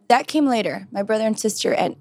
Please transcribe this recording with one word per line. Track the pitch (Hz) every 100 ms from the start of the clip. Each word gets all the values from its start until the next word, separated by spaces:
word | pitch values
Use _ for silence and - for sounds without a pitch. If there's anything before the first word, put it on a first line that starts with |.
| -
That | 240 -
came | 311 277
later. | 233 175 180 196
My | 202
brother | 202 220 220
and | 214
sister, | 214 - -
and, | - 180 -